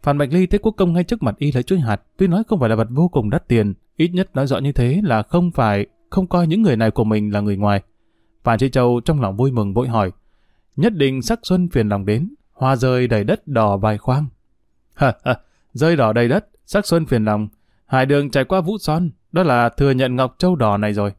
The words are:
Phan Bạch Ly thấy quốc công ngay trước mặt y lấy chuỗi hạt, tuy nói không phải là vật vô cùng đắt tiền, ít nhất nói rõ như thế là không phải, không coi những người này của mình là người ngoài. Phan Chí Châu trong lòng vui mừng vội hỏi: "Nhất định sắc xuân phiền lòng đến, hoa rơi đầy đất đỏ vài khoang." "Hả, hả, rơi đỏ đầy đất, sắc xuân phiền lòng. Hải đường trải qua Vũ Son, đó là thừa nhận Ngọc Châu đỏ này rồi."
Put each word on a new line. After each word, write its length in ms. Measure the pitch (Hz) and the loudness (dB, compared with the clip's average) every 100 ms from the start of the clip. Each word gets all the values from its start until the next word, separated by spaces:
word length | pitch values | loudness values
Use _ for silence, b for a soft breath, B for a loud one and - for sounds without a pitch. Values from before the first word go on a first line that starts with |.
Phan 160 | - 143 | -2 -2
Bạch 140 | 143 | 0
Ly 140 | 165 185 | 0 2
thấy 120 | 208 | 0
quốc 160 | 226 214 | 0 0
công 160 | 185 | 0
ngay 120 | 170 | 0
trước 180 | 180 233 | -2 -2
mặt 120 | 120 101 | -4 -2
y 140 | 147 | -2
lấy 100 | 127 | -2
chuỗi 160 | 123 185 | 0 -2
hạt, 240 | 120 101 _ _ | 0 -4 _ _
tuy 100 | 190 | 0
nói 160 | 175 220 | 0 0
không 120 | 196 | 0
phải 80 | 131 | 2
là 80 | 117 | 0
vật 120 | 113 | 0
vô 180 | 127 175 | 0 0
cùng 220 | - 104 | 0 0
đắt 180 | 143 - | -4 0
tiền, 260 | 117 104 98 _ _ | 0 0 -4 _ _
ít 120 | 170 | -2
nhất 220 | 175 190 | 0 -4
nói 120 | 135 139 | -2 -2
rõ 120 | 131 | -2
như 140 | 139 | -2
thế 280 | 139 120 160 | 0 0 0
là 180 | 208 110 | 0 0
không 280 | 104 175 175 | 0 0 0
phải, 360 | 165 113 101 104 _ _ | 0 0 0 -4 _ _
không 160 | - 185 | -4 0
coi 200 | 180 170 | 0 0
những 160 | 185 | 2
người 140 | 214 113 | 2 2
này 140 | 113 | 0
của 140 | - | 0
mình 280 | 110 107 104 | 0 0 0
là 80 | 104 | -2
người 160 | 104 98 | -2 0
ngoài. 260 | 104 101 - _ _ _ _ _ | 0 0 -4 _ _ _ _ _
Phan 140 | - 113 | -2 0
Chí 100 | 135 | 0
Châu 320 | 127 123 120 | 2 2 0
trong 160 | 117 151 | 0 -2
lòng 160 | 110 95 | -2 0
vui 160 | 135 | 0
mừng 220 | 123 101 | 0 -2
vội 140 | 98 127 | -2 -2
hỏi: 240 | 117 95 - _ _ _ _ _ - | 0 -2 -4 _ _ _ _ _ -2
"Nhất 180 | 196 | -2
định 280 | 196 139 131 | 2 -2 -2
sắc 180 | 123 233 | -4 -6
xuân 260 | - 185 175 | 0 0 0
phiền 200 | 131 107 | 0 0
lòng 180 | 101 98 | -2 -2
đến, 280 | 110 180 294 _ | -2 -2 -8 _
hoa 240 | _ 131 135 | _ -2 0
rơi 320 | 127 127 123 | 0 0 0
đầy 160 | 110 | 0
đất 240 | 104 202 - | 0 -4 -2
đỏ 280 | 123 110 101 | 0 2 2
vài 220 | 107 104 | 0 -2
khoang." 280 | - 131 147 - _ _ _ _ _ | -2 -2 -2 -10 _ _ _ _ _
"Hả, 180 | - 135 - | -2 -2 -2
hả, 100 | - 120 _ _ _ | -4 -4 _ _ _
rơi 240 | - 156 165 | -2 0 2
đỏ 160 | 113 | 2
đầy 160 | 113 120 | 2 2
đất, 200 | 165 - _ _ | 0 -4 _ _
sắc 200 | 202 - | -4 0
xuân 200 | 170 156 | -2 0
phiền 180 | 120 | 0
lòng. 240 | 107 104 107 _ _ _ _ | 0 -2 -4 _ _ _ _
Hải 200 | 131 131 | 0 2
đường 240 | 143 143 | 0 0
trải 140 | 143 | -2
qua 160 | 131 190 | 0 -2
Vũ 180 | 170 214 | -2 -4
Son, 320 | - 156 180 - _ | -4 -2 -2 -6 _
đó 100 | 160 | -2
là 260 | 180 123 117 | 2 2 0
thừa 220 | - 139 | 2 0
nhận 260 | 127 131 127 | 2 0 0
Ngọc 180 | 131 _ | -2 _
Châu 180 | 180 175 | 0 2
đỏ 200 | 113 101 | 0 0
này 160 | 107 | -2
rồi." 200 | 104 104 | -2 -4